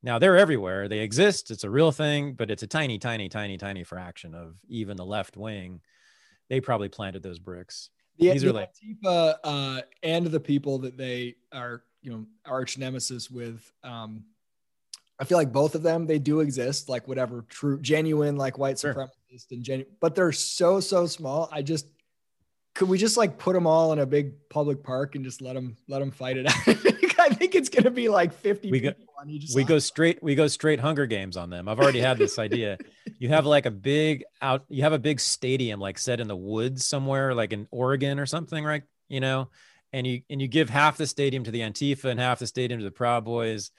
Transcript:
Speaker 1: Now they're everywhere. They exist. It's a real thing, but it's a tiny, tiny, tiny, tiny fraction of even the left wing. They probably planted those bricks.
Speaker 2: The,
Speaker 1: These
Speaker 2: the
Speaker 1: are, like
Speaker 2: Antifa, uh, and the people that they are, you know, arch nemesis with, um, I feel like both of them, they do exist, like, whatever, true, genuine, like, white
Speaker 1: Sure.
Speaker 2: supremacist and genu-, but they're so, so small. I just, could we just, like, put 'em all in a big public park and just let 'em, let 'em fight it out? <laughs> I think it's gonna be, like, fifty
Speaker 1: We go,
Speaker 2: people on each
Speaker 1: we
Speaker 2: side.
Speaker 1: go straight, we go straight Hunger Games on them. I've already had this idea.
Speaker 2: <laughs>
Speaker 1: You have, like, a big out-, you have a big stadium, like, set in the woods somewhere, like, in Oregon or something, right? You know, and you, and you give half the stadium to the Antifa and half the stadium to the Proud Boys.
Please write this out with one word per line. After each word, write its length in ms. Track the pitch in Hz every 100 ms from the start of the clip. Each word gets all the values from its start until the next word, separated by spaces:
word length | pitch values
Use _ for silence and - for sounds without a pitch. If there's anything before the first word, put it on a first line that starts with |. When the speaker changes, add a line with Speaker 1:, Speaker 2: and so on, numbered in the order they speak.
Speaker 1:
Now 160 | 120 117
they're 180 | 180 185
everywhere. 500 | 196 135 92 95 101
They 120 | 107
exist. 520 | 110 113 202 190 -
It's 120 | 110 104
a 40 |
real 220 | 120 160
thing, 420 | 139 151 147 143
but 160 | 127 107
it's 140 | 104
a 40 | 107
tiny, 320 | 156 147 110
tiny, 300 | 123 113 95
tiny, 280 | 110 104 95
tiny 260 | 101 98
fraction 500 | 85 92 90 - 85
of 220 | 82 85 85 _
even 260 | 117 101 98
the 80 | 92
left 300 | 104 95 -
wing. 440 | 107 104 92 90 _ _ _ _ _ _ _
They 120 | 131
probably 280 | 127 117 101
planted 320 | - 101 95
those 160 | 95 85
bricks. 500 | 92 90 90 - - _ _ _
Speaker 2:
The, 140 | 170
Speaker 1:
These 120 | 139
Speaker 2:
the 60 | -
Speaker 1:
are, 40 |
like 160 | 214 180 _ 214 214
Speaker 2:
Antifa, 320 | 196 175 165 156
uh, 380 | 156 143 135 131 - _
and 220 | 165 165 175
the 120 | 156
people 400 | - 143 143 135
that 180 | 127 127
they 380 | 131 123 123 120 _
are, 320 | 135 123 120 _ _
you 100 | 135
know, 140 | 117 110 _ -
arch 320 | 131 123 135
nemesis 520 | 131 131 - 123 -
with, 420 | 127 117 117 _ _
um, 420 | 127 120 110 110 107 _ _ _ _ _ _ - _ _
I 40 | 131
feel 120 | 180
like 140 | 147
both 240 | 120 147 160
of 80 |
them, 240 | 160 165 160
they 100 | 156
do 220 | 139 151
exist, 480 | 151 131 123 143 -
like, 200 | 123 123
whatever, 320 | 131 127 123 110
true, 300 | - 143 139
genuine, 560 | 139 151 160 151 147 143
like, 200 | 131 127
white 220 | 135 135
Speaker 1:
Sure. 140 | 147
Speaker 2:
supremacist 580 | 139 131 _ _ 127 -
and 120 | 123
genu-, 220 | 123 131 135 _
but 160 | 165 175
they're 160 | 180
so, 480 | 139 - - 175 196
so 260 | 185 185 175
small. 420 | - 156 143 165
I 100 | 151
just, 260 | 139 160 - _ _ _ _ _ _ _ _
could 140 | - 185
we 100 | 185
just, 200 | 220 220
like, 200 | 214 -
put 160 | - 185
'em 120 | 170
all 240 | 160 160
in 80 | 151
a 60 | 131
big 420 | 147 143 113 _
public 320 | 151 147 139
park 340 | 143 131 143 143
and 100 | 131
just 160 | -
let 160 | 127 131
'em, 180 | 127 113 -
let 120 | 135
'em 100 | 139
fight 260 | - 131 131
it 100 | 135
out? 80 | -
<laughs> 400 | - 220 370 - 359 -
I 120 | 339
think 200 | 247 359
it's 140 | 370 269
gonna 240 | 269 233
be, 160 | 247 233
like, 240 | 202 175
fifty 380 | - 208 202 202
Speaker 1:
We 80 | 131
go, 140 | 131
Speaker 2:
people 200 | - _ -
on 100 | 143
each 200 | 151 151
Speaker 1:
we 100 | 123
Speaker 2:
side. 40 | 139
Speaker 1:
go 100 | 160
straight, 440 | - - 165 170
we 120 | 160 139
go 120 | 151
straight 320 | - 160 151
Hunger 260 | 135 147 135
Games 300 | 107 95 90
on 140 | 87
them. 180 | 87 92
I've 120 | 110
already 200 | 139 127
had 180 | 127 123
this 220 | - -
idea. 380 | 110 120 107 95
Speaker 2:
<laughs> 40 | - _ - -
Speaker 1:
You 60 | 123
have, 180 | 151 143
like, 200 | 147 135
a 60 |
big 520 | 101 101 143 156 151 - _
out-, 220 | 139 131 139
you 140 | 139
have 100 | 147
a 60 | 156
big 200 | 139 143
stadium, 600 | - - 127 131 123 104
like, 160 | 98 95
set 220 | - 123
in 80 | 110
the 80 | 95
woods 480 | 95 110 120 131 127
somewhere, 500 | 143 135 135 135 123
like, 160 | 110
in 160 | 107 107
Oregon 480 | 120 127 139 139 139
or 80 | 139
something, 380 | 160 165 160
right? 200 | 151 151 143 _ _
You 100 | 135
know, 300 | 131 131 131 _ _ _ _
and 160 | 135 127
you, 140 | 123 -
and 120 | 139
you 60 | 135
give 220 | 156 143
half 260 | 113 151 147
the 100 | 151
stadium 380 | - 139 131
to 80 | 113
the 80 | 113
Antifa 460 | 110 104 143 139 135
and 120 | 120
half 220 | 127 123
the 80 | 117
stadium 320 | - 123 120
to 60 | 101
the 60 |
Proud 340 | - 120 120 110
Boys. 460 | 117 113 107 98